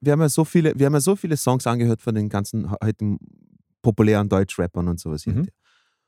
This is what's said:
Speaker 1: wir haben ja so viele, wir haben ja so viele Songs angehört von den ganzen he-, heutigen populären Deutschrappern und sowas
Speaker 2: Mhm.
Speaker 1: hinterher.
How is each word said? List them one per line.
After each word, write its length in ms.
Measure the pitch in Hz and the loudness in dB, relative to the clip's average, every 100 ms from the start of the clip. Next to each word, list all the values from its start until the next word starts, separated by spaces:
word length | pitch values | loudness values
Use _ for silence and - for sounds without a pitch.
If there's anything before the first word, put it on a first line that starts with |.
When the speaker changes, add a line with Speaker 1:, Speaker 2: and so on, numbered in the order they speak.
Speaker 1:
wir 120 | 139 | 0
haben 80 | 147 | 2
ja 80 | 156 | 2
so 160 | - 160 | 2 2
viele, 280 | 175 156 131 | 2 2 2
wir 60 | 139 | 2
haben 80 | |
ja 80 | 147 | 2
so 140 | 156 202 | 0 -2
viele 180 | 170 147 | -2 -2
Songs 300 | 127 127 120 | 0 0 0
angehört 340 | 120 117 110 | 0 0 0
von 140 | - 110 | -2 -2
den 140 | 104 | -2
ganzen 400 | 101 101 113 95 | -4 -4 -6 -6
he-, 80 | 101 | -4
heutigen 340 | 107 - 104 98 - _ 50 _ _ _ | -4 -2 -4 -4 -8 _ _ _ _ _
populären 480 | - 107 107 104 101 | -2 4 4 4 2
Deutschrappern 580 | 95 98 - 87 90 87 | 2 0 -2 -4 -2 -4
und 120 | 85 | -4
sowas 240 | 82 78 - | -6 -6 -4
Speaker 2:
Mhm. 60 | |
Speaker 1:
hinterher. 200 | 95 185 _ _ _ _ _ | -4 -4 _ _ _ _ _